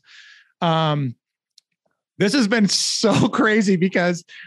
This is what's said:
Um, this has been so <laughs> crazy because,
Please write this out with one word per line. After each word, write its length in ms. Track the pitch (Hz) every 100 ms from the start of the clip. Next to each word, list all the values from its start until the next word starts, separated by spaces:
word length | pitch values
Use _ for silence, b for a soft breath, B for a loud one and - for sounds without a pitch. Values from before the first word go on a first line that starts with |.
| B B B B B B
Um, 560 | 170 160 156 147 131 - _ _ _ _ _ _ _ _ _ -
this 160 | 196
has 140 | 277 208
been 200 | 233 196
so 640 | - - - 208 - 214
<laughs> 0 |
crazy 480 | - 220 220 202 185
because, 480 | 190 190 175 170 - B